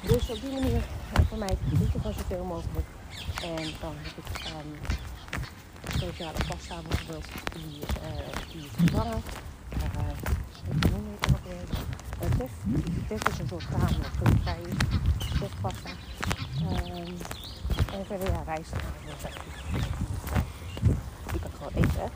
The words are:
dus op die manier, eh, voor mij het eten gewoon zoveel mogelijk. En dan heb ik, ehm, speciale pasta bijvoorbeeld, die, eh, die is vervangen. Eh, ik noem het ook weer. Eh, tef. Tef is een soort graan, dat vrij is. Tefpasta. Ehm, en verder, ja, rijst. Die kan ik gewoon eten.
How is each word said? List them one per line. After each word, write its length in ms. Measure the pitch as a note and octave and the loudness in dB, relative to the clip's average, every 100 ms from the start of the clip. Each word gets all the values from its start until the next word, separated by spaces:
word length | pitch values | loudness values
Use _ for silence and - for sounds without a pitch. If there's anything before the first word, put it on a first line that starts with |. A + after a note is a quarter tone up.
| F#3+ | 6
dus 200 | B3 - | 4 4
op 120 | A3 | -2
die 100 | C4+ | -2
manier, 300 | C4+ C4 A#3 - - - | 0 2 2 0 -6 2
eh, 80 | G#3+ - | 6 6
voor 100 | A3+ | 4
mij 100 | G3 | 0
het 340 | F#3 - D3+ | 2 4 4
eten 200 | - F3 | 4 2
gewoon 120 | G#3+ | 0
zoveel 300 | G3+ - F3+ | -2 -2 -2
mogelijk. 440 | F3+ E3 E3 D#3+ - - - - - - | -2 -2 -2 -4 -4 -8 -12 -8 -4 -4
En 240 | E3+ E3 D#3+ D3+ | -2 -2 -4 -4
dan 140 | E3 D3+ D#3 | -6 -6 -8
heb 100 | - | -8
ik, 80 | - - F3 | -8 -6 -6
ehm, 260 | D#3+ D3+ D3+ - - - - - - - - - - - - | -8 -8 -6 -2 -2 -4 -10 -6 -6 -6 -10 -16 -10 -2 -2
speciale 400 | F3+ E3 E3 D3+ D#3+ | -2 -4 -4 -2 -2
pasta 280 | F#3 - F3 D#3+ | -2 -6 -8 -2
bijvoorbeeld, 400 | E3+ D#3+ D#3 - - - | -2 -2 -8 -8 -6 -6
die, 280 | E3+ D#3 D3 D#3+ | -6 -10 -8 -4
eh, 680 | - D#3+ D3+ C#3+ - - | -4 -2 -6 -6 -8 -8
die 100 | E3 | -10
is 100 | D3+ - | -8 4
vervangen. 440 | E3+ - A3+ A3 - - - - - | 6 6 2 -2 -4 -8 -10 -12 -4
Eh, 400 | - - - - - - - - - - | -2 0 0 -2 -2 0 0 -2 -8 0
ik 220 | - - | 4 4
noem 140 | - - - | 4 -2 -2
het 120 | - | 4
ook 100 | - | 4
weer. 240 | - F3 F3+ - - - - - | 4 -8 -4 -2 -2 -6 -8 -2
Eh, 180 | E3+ - | 2 2
tef. 140 | B3+ - G3 C#4 - - - | 2 -2 0 2 2 -2 -2
Tef 260 | G#3+ - | 0 0
is 60 | - | 0
een 80 | - | -2
soort 160 | F3 | -4
graan, 380 | - - - - | -2 4 4 4
dat 300 | - - - - | 2 4 8 8
vrij 200 | - E3+ | 4 -2
is. 160 | E3+ - - - - - - - | -2 2 4 4 4 4 2 0
Tefpasta. 500 | G3+ - F#3+ - - - - - - - - C3 | 0 -2 -4 -4 -8 -10 -10 -4 -2 0 -2 0
Ehm, 540 | E3 F3+ F3 F3 F3 F3 E3+ - - - - - - | 2 0 0 -6 -6 -6 -6 -8 -8 -6 0 2 2
en 120 | G3 G3 | 0 -4
verder, 260 | G3+ F#3+ | -2 0
ja, 120 | E3+ D#3 | 0 0
rijst. 260 | D#3+ E3 D#3+ - - - C#3+ C#3+ - - - - - - - - - - - - - - - - - - - - | -4 -4 -6 -4 -8 -10 -8 -8 -8 -10 -8 -2 0 0 -2 -2 -4 2 2 2 -4 -8 4 6 6 0 -8 -2
Die 80 | - | -2
kan 100 | - | -2
ik 80 | - | -6
gewoon 260 | C#3+ - | -2 4
eten. 280 | E3+ - A3+ | 6 6 -2